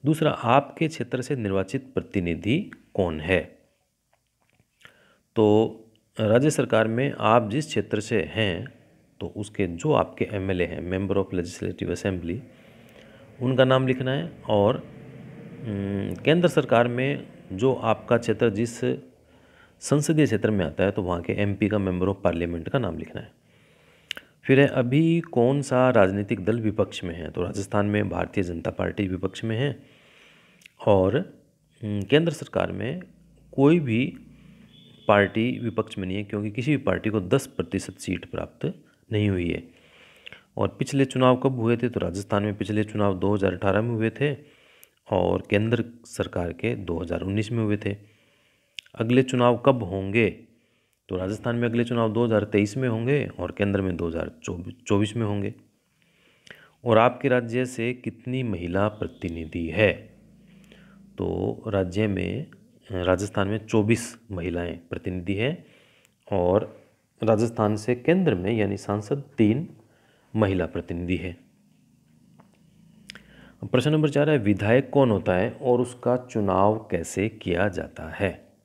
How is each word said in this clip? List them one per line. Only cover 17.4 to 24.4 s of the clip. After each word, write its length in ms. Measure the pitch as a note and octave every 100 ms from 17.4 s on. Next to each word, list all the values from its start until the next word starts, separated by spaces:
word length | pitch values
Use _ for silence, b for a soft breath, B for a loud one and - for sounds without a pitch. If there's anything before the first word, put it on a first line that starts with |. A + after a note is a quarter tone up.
| -
जो 220 | F#2+ B2+
आपका 420 | B2 A2+ G#2+ - A#2
क्षेत्र 340 | A#2 G#2 A#2
जिस 340 | G2+ A#2 - B2+ C3+ - _ b b b b b b
संसदीय 440 | - D3+ D3 D#3
क्षेत्र 260 | D3 G#2 G#2+
में 140 | G#2
आता 200 | D#2+ -
है, 60 | G2
तो 120 | G2+
वहाँ 200 | F2+ F2
के 100 | E2+
एमपी 360 | G2 G2+ F#2+ G#2
का, 80 | G#2
member 300 | F#2+ F2+ F#2
of 80 | G2 F2+
parliament 440 | E2+ E2+ E2+ E2
का 80 | C#3
नाम 200 | G#2 D#2+
लिखना 220 | E2 -
है। 120 | - _ B B B B B B B B B B